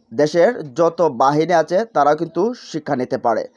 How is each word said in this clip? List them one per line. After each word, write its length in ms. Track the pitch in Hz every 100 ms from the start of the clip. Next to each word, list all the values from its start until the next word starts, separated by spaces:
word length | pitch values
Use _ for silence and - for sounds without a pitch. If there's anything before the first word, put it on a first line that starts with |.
| _
দেশের 600 | 117 151 170 185 247 151
যত 280 | 120 170 165
বাহিনী 520 | 165 117 131 147 156
আছে 320 | 170 156 180 226
তারা 300 | 151 139 156
কিন্তু 380 | 160 170 220
শিক্ষা 420 | 247 - 156 - 135
নিতে 220 | 127 131
পারে, 300 | 117 107 78